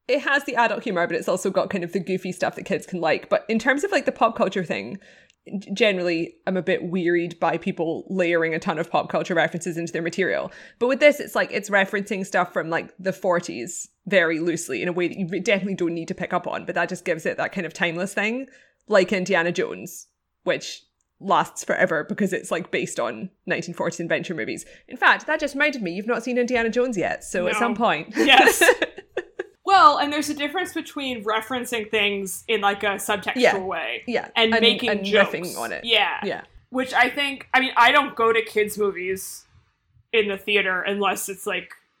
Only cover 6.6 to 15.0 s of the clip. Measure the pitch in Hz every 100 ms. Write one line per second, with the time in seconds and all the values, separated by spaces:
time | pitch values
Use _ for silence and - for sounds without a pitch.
6.6 | 175 185 180 185 170 175 170 160 165 165
7.6 | 196 180 165 139 - 190 170 170 165 160
8.6 | 170 156 170 170 - 175 165 165 160 170
9.6 | 180 165 170 160 170 170 185 78 113 -
10.6 | - - 247 262 294 294 - 220 190 -
11.6 | 190 196 190 208 196 196 190 190 175 190
12.6 | 160 165 - - 185 180 196 175 - 107
13.6 | 117 - - _ - 190 165 160 175 160
14.6 | - 131 180 175